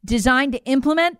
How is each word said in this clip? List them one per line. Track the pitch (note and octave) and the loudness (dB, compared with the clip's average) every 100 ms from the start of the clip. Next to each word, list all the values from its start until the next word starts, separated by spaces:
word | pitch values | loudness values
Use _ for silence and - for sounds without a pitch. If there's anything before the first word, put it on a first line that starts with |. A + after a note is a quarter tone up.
| G3 | -4
designed | A3+ A#3 B3+ C#4 | 0 2 2 0
to | A#3+ - | -4 -2
implement | C4+ C4+ D#4 E4+ E4+ | 0 0 0 0 -4